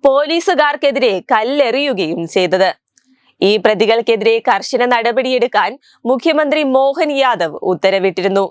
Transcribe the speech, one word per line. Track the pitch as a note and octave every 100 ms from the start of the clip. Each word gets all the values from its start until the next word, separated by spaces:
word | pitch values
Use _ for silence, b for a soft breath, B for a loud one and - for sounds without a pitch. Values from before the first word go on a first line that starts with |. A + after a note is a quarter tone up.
| C#4
പോലീസുകാർക്കെതിരെ | C4+ D4 E4+ E4 E4+ D4 D4 C#4+ C4+ B3 F#3+ -
കല്ലെറിയുകയും | A3+ A3+ C#4+ B3+ B3+ C#4+ G#3 D#3+ E3+ E3+
ചെയ്തത്. | G3 F3+ F#3 F#3 - _ _ b b b b F#3+
ഈ | G#3+
പ്രതികൾക്കെതിരെ | G#3+ G#3 G#3 A3+ A3+ A3+ G#3+ A3+ A3
കർശന | G3 - B3 B3
നടപടിയെടുക്കാൻ | A#3+ A#3 A#3 B3+ B3+ A#3+ G#3 F#3+ C4 b b A3+
മുഖ്യമന്ത്രി | B3+ E4 D4+ D4+ D#4 C#4+
മോഹൻ | C4 C4+ C#4 D#4 C#4
യാദവ് | C4 A3 E3 D3+ -
ഉത്തരവിട്ടിരുന്നു. | F3 F#3+ F#3+ F#3+ F3+ F#3 G3 G3